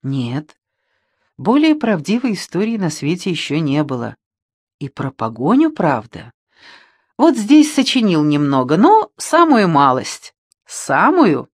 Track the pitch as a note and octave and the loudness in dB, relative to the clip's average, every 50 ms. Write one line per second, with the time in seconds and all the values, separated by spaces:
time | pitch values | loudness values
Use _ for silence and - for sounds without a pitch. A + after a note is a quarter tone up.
0 | - C3+ C3+ C3 B2 A#2+ B2 C#3+ D#3 _ _ _ _ _ _ _ _ _ _ _ | -6 -6 -6 -4 -4 -4 -6 -8 -10 _ _ _ _ _ _ _ _ _ _ _
1 | _ _ _ _ _ _ _ - B2+ F3+ B3 D4 D4+ D#4+ D4+ D4+ A#3+ A3+ G#3 E3 | _ _ _ _ _ _ _ -6 -2 0 2 2 4 2 0 0 0 -2 -2 -2
2 | C#3+ - G#3 A#3+ A#3+ B3 G#3 F3+ - - - E3+ G#3 A3+ A#3 A3 F#3+ D#3+ - - | -2 -4 -4 -2 -2 -4 -6 -6 -8 -8 -4 -4 -4 -2 -4 -4 -4 -4 -6 -4
3 | - C#3+ E3+ F3+ - G3 E3+ C#3+ - - C#3+ D#3 E3 C#3+ C3+ D3+ D3+ C3+ C3 B2 | -4 -4 -4 -4 -4 -6 -6 -6 -6 -4 -4 -2 -2 0 -2 -2 -2 -4 -6 -8
4 | A#2 A2+ - _ _ _ _ _ _ _ _ _ _ _ _ _ C#3+ C3 _ - | -8 -10 -12 _ _ _ _ _ _ _ _ _ _ _ _ _ -14 -14 _ -8
5 | - C3+ - - A#2+ A2 A2+ A2+ B2 D#3 A3+ C4+ D#4+ D#4 D#4 - F#3+ D#3 C3+ A2+ | -8 -8 -6 -6 -8 -8 -6 -4 -2 0 2 2 2 0 -2 -2 -2 -2 -2 -2
6 | G#2+ - - - A2+ A#2 _ _ _ _ _ _ _ - - - _ _ _ _ | -6 -12 -18 -18 -18 -18 _ _ _ _ _ _ _ -20 -20 -20 _ _ _ _
7 | _ _ _ - C4 E4+ C4+ A#3 G#3 G#3 C#4+ D#4 D4 D4+ - - C4 - - B3+ | _ _ _ 0 2 2 2 0 0 4 6 6 6 4 2 -2 -2 0 0 0
8 | A3+ G3+ F3 D#3 D3+ D3+ D3 D3 D3 C#3+ C#3 C3 B2+ B2 D3+ E3+ A3+ F4 G#4+ A4 | 0 2 2 2 2 2 0 0 0 0 0 0 0 0 2 4 4 4 4 4
9 | G#4 - _ _ - - - E4 E4+ E4 C#4+ A3+ G3+ F3 E3 C#3 C#3+ C3+ B2+ B2+ | 2 -2 _ _ -8 0 2 2 4 4 4 2 2 2 2 4 4 4 2 0
10 | - - - - - - _ _ _ _ _ _ _ _ - - - - C#3 C#3 | -4 -8 -14 -16 -18 -20 _ _ _ _ _ _ _ _ -18 -16 -6 -2 0 2
11 | F3+ C4 F4+ F4+ D4+ G3 D3 B2 B2+ _ _ | 2 2 2 2 2 2 2 -2 -4 _ _